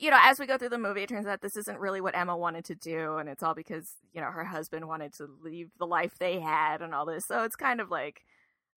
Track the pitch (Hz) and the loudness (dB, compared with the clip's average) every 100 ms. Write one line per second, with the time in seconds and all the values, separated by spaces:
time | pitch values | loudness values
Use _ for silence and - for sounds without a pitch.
0 | 302 262 226 269 262 262 247 240 208 196 | 8 10 10 8 2 0 0 -2 -2 -2
1 | 196 214 202 196 202 208 202 180 190 190 | -4 -4 -4 -4 -6 -8 -8 -4 -2 -2
2 | 190 180 180 175 170 165 165 160 170 160 | -2 0 -2 -2 -2 -4 -8 -10 -6 -4
3 | 156 156 151 139 160 160 160 165 175 - | -4 -4 -6 -4 -4 -4 -6 -12 -12 -18
4 | _ 165 143 165 175 160 160 160 160 160 | _ -8 -6 -6 -6 -6 -6 -8 -8 -8
5 | 147 - 147 139 160 170 165 - 175 170 | -8 -12 -16 -14 -14 -12 -12 -6 0 2
6 | 175 - 180 180 160 151 156 156 170 143 | 0 0 -2 0 2 2 2 0 -4 -4
7 | 151 165 - 240 226 - 277 240 185 160 | -2 -4 -2 -2 -2 -2 0 0 -2 -4
8 | 147 - _ _ _ _ _ | -4 -8 _ _ _ _ _